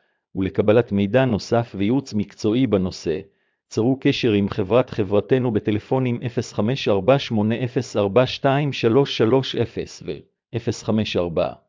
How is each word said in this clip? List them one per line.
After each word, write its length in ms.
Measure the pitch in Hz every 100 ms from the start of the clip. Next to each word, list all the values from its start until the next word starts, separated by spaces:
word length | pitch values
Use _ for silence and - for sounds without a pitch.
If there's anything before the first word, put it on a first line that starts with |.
| _ _ _
ולקבלת 580 | - 95 - 104 110 117
מידע 320 | 101 101 120
נוסף 500 | 131 104 - 117 117 95
וייעוץ 360 | 101 131 139
מקצועי 520 | 107 101 - 107 113 131
בנושא, 540 | 104 92 - 87 80 - _ _ _ _
צרו 280 | - 113 135
קשר 320 | 143 - 123
עם 160 | 104 98
חברת 420 | - 92 117 131
חברתנו 600 | - 98 101 - 131 123
בטלפונים 720 | 107 - 107 - 131 127 120 123
אפס 260 | 120 113
חמש 360 | - 107 139 -
ארבע 300 | 101 92 135
שמונה 460 | - 113 107 113
אפס 320 | 123 - 120 117
ארבע 300 | 101 123 127
שתיים 460 | - 139 135 147
שלוש 460 | 127 117 117 139 -
שלוש 380 | 110 131 131 -
אפס 460 | 113 - 78 - 85
ואפס 760 | 71 - _ _ 117 120 -
חמש 340 | - 110 101 98
ארבע 360 | 87 82 73 60